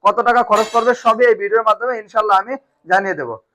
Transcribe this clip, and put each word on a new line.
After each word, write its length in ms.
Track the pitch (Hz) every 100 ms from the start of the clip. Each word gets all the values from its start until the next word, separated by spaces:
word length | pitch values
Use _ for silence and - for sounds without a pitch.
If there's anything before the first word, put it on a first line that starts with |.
কত 140 | 202 214 240
টাকা 140 | 240 233
খরচ 180 | 214 214
পড়বে, 180 | 233 233 240
সবই 200 | 233 226 247
এই 60 | 220
ভিডিওর 260 | 202 220 220
মাধ্যমে 260 | 214 247 233
ইনশাল্লাহ 340 | 214 226 214 190
আমি 120 | 214 269 _ _ 160
জানিয়ে 280 | 185 196 160
দেবো। 140 | 123 110 _